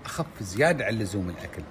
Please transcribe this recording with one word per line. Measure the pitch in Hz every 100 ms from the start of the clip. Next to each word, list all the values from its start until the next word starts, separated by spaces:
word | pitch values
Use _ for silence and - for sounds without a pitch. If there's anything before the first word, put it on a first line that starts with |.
أخف | - - 156 -
زيادة | 98 98 156 156
عن | 101
لزوم | 113 98 101 90
الأكل. | 82 85 - 76